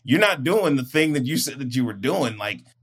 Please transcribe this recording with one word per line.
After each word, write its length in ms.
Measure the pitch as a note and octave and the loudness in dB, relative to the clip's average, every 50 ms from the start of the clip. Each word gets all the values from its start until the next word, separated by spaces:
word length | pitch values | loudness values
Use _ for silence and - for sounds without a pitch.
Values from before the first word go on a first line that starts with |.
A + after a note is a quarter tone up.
| - | -2
you're 160 | - B2+ F3 | 2 2 4
not 240 | G#3+ G#3 F#3 D3+ B2+ | 4 4 2 2 0
doing 320 | D#3 F#3+ A3 G3 D#3+ C#3+ | 0 2 2 2 2 2
the 80 | C3+ B2+ | 0 0
thing 280 | B2+ - D#3 D#3 D#3 D3 | 0 0 2 2 2 2
that 120 | C#3+ B2+ | 0 -2
you 100 | B2 A#2 | -2 -2
said 220 | B2 B2 C#3 - B2+ | -2 -2 -4 -6 -8
that 160 | C#3 B2 A#2 | -8 -4 -2
you 100 | C3 B2 | -2 -2
were 80 | A2+ G#2 | -2 -2
doing." 440 | G2 G2+ C3 E3+ G3 C#3+ A#2 G#2 | -4 -2 -2 0 0 0 -2 -2
Like, 240 | G#2 G#2 G#2 G2+ E2+ - _ _ _ | -4 -6 -6 -6 -8 -10 _ _ _